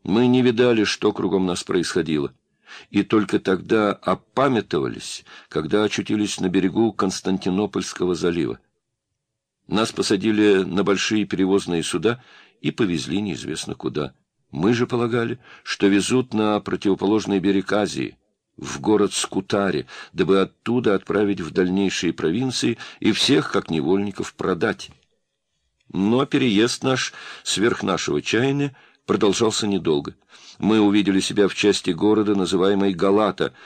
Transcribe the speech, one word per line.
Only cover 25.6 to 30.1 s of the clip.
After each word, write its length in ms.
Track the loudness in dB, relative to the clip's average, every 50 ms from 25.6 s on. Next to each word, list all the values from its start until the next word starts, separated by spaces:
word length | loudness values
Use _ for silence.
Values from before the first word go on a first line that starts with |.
| _ _ _ _ _ _
Но 340 | -4 -2 0 2 2 2 0
переезд 580 | 0 0 0 2 2 4 4 2 2 0 -2 -2
наш 300 | 0 0 0 -2 -6 -8 -14 -18 -18 -18 -14
сверх 400 | -8 -6 -2 0 0 0 0 0
нашего 380 | -2 -4 -2 -2 -2 -2 -2 -2
чаяния 560 | -2 0 0 0 2 0 0 0 -2 -4 -6 -12 _ _ _ _ _
продолжался 600 | -2 0 2 2 2 2 2 0 0 0 -2 -2
недолго. 480 | -2 -2 -2 0 0 0 0 -2 -6